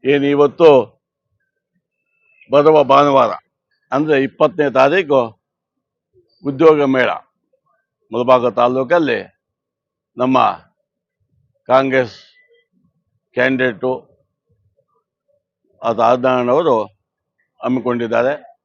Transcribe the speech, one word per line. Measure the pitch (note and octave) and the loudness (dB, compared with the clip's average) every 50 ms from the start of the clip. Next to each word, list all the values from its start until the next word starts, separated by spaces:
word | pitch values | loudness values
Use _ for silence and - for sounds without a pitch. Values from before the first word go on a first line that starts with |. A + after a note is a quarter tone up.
| - | -2
ಏನ್ | B2+ C#3+ C#3+ C#3 | -2 -2 0 0
ಇವತ್ತು | C#3+ C#3+ C#3+ D3 C#3+ - - F3 D#3 C#3+ B2+ G#2+ - _ _ _ _ _ _ _ _ _ _ _ _ _ _ _ _ _ _ _ _ _ _ _ _ _ _ _ _ _ _ - _ | -2 0 0 0 0 2 4 4 6 6 6 2 -2 _ _ _ _ _ _ _ _ _ _ _ _ _ _ _ _ _ _ _ _ _ _ _ _ _ _ _ _ _ _ -10 _
ಬರುವ | - C#3+ D3 D#3 D#3 D3+ C#3 | 0 2 4 4 4 4 4
ಭಾನುವಾರ | B2 C3+ C#3 C#3+ D3 C#3 C3 B2 G#2+ F2+ - _ _ _ _ _ _ _ _ _ _ | 4 4 2 4 4 2 2 2 0 -4 -10 _ _ _ _ _ _ _ _ _ _
ಅಂದ್ರೆ | B2+ C3+ D#3 D#3 D3+ C3+ | -6 -4 -2 0 0 -2
ಇಪ್ಪತ್ತನೇ | C3+ B2+ _ _ D3+ D3+ - E3+ D3+ C#3 | -2 -4 _ _ -2 -2 0 -2 -4 -2
ತಾರೀಕು | A2+ C3 C3 C#3 D#3 G3 F#3 C#3 C#3+ C3+ A#2+ A2+ G#2+ _ _ _ _ _ _ _ _ _ _ _ _ _ _ _ _ _ _ _ _ _ - | 0 2 2 2 2 -2 -2 0 0 -2 -2 -2 -10 _ _ _ _ _ _ _ _ _ _ _ _ _ _ _ _ _ _ _ _ _ -10
ಉದ್ಯೋಗ | C#3+ C#3 C3 D#3+ D#3+ D#3 D3 | -10 -4 2 4 4 4 4
ಮೇಳ | C#3+ C3+ C3 C3 B2 A2 E2+ - _ _ _ _ _ _ _ _ _ _ _ _ _ _ _ _ _ _ | 0 -2 0 -2 -2 -2 -4 -8 _ _ _ _ _ _ _ _ _ _ _ _ _ _ _ _ _ _
ಮುಳಬಾಗ | A2 A#2 B2 A#2+ B2+ B2+ A#2 B2 | -8 -6 0 2 0 2 2 -2
ತಾಲೂಕಲ್ಲಿ | G#2 A#2+ A#2+ B2 B2+ C3 C3+ B2 E3+ F3 D#3+ C3+ A#2 G2+ F#2+ G2 _ _ _ _ _ _ _ _ _ _ _ _ _ _ _ _ _ | -2 0 -2 0 0 -4 -4 -2 -2 -2 0 -2 -4 -6 -8 -14 _ _ _ _ _ _ _ _ _ _ _ _ _ _ _ _ _
ನಮ್ಮ | A#2+ B2+ B2+ C3 B2+ A#2 G#2 F#2+ E2+ _ _ _ _ _ _ _ _ _ _ _ _ _ _ _ _ _ _ _ _ _ | -6 -4 -2 0 0 0 0 -4 -6 _ _ _ _ _ _ _ _ _ _ _ _ _ _ _ _ _ _ _ _ _
ಕಾಂಗ್ರೆಸ್ | - B2 C3 C3+ C3+ C3 C3+ B2+ G#2+ - - - _ _ _ _ _ _ _ _ _ _ _ _ _ _ _ _ _ _ _ _ _ | -2 0 0 0 0 -2 -2 -2 -4 -10 -20 -20 _ _ _ _ _ _ _ _ _ _ _ _ _ _ _ _ _ _ _ _ _
ಕ್ಯಾಂಡಿಡೇಟು | _ B2 B2 C3 C3+ B2 C3 B2+ A2+ F2+ - B2+ C3 B2 - _ _ _ _ _ _ _ _ _ _ _ _ _ _ C#5+ C#5 _ _ A#4 _ _ _ _ _ _ _ _ _ _ _ _ _ _ _ _ | _ -2 -2 -2 -2 -2 -2 -4 -4 -6 -8 -8 -8 -8 -12 _ _ _ _ _ _ _ _ _ _ _ _ _ _ _ _ _ _ _ _ _ _ _ _ _ _ _ _ _ _ _ _ _ _ _
ಆದ | - A2+ A2+ G#2 | -6 -6 -2 0
ಆದಣ್ಣನವರು | A#2 A#2 B2+ B2+ B2 C3 B2+ B2+ B2 B2 B2 D3 F3 D#3+ B2+ A2 G#2 G2 _ _ _ _ _ _ _ _ _ _ _ _ _ _ - | 2 2 0 0 0 -2 -2 -2 -2 -2 -2 0 0 0 -2 -2 -2 -8 _ _ _ _ _ _ _ _ _ _ _ _ _ _ -8
ಹಮ್ಮಿಕೊಂಡಿದ್ದಾರೆ. | - B2+ C3 G#2+ B2 B2 A#2+ A#2+ A2+ A#2 A#2 A#2+ C3 D3 - - - _ _ | -6 -6 -4 -4 -6 -6 -4 -6 -4 -2 -2 -2 -2 -4 -6 -12 -20 _ _